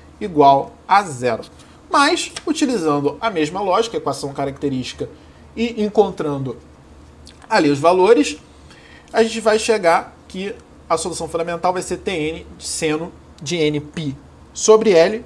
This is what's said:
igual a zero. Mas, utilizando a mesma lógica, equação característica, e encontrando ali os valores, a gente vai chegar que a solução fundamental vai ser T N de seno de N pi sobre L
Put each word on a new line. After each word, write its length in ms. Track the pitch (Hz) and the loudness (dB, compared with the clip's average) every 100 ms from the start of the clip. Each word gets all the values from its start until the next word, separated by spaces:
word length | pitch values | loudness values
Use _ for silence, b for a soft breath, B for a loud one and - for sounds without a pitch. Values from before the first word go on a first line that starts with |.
| B - | B -12
igual 520 | 208 151 139 139 - - - | -6 4 6 6 2 -10 0
a 140 | 196 | 0
zero. 420 | 196 127 123 110 - B B B - | 0 -4 -2 -2 -6 B B B -2
Mas, 420 | 320 285 349 - - - | 2 2 0 -4 -10 -6
utilizando 720 | 302 269 233 160 147 143 - | -2 0 0 0 0 0 -2
a 100 | 226 | -4
mesma 300 | 180 151 185 | -2 -2 -2
lógica, 360 | 202 185 226 160 | 0 0 0 -4
equação 360 | 151 139 143 | -6 -6 -6
característica, 760 | 139 139 135 143 131 123 - 131 B B B B - | -6 -6 -4 -4 -4 -6 -8 -10 B B B B -4
e 280 | 233 233 | -4 -2
encontrando 720 | 208 208 196 185 156 139 135 113 - - - - - - - - - | -2 2 2 0 -6 -4 -6 -10 -14 -20 -20 -20 -20 -20 -20 -20 -2
ali 220 | 220 151 | 2 2
os 80 | 143 | 4
valores, 600 | 160 185 185 262 277 - - - B B B B B | 4 4 6 6 4 -4 -16 -20 B B B B B
a 100 | - | 0
gente 180 | 226 220 | 0 0
vai 200 | 220 220 | 0 0
chegar 580 | 220 220 170 175 - - - | 2 0 2 2 0 -16 -16
que 280 | 185 196 233 - - - | -10 -10 -10 -18 -16 -4
a 80 | 165 | -4
solução 300 | 185 160 160 | -4 -8 -6
fundamental 440 | 165 165 170 180 | -6 -4 -2 -2
vai 120 | 185 | -2
ser 140 | 180 175 | -4 -6
T 120 | 208 | -6
N 380 | 180 151 170 - - | -4 -4 -8 -14 -16
de 80 | - | -12
seno 460 | - 160 156 170 - - - | -4 -4 -4 -6 -14 -20 -16
de 180 | 143 175 | -6 -2
N 220 | 151 147 | 0 -2
pi 380 | 147 - 151 135 - - - | -6 -8 -8 -10 -14 -20 -20
sobre 420 | - - 214 226 | -4 4 4 6
L 300 | 170 175 220 | 6 4 2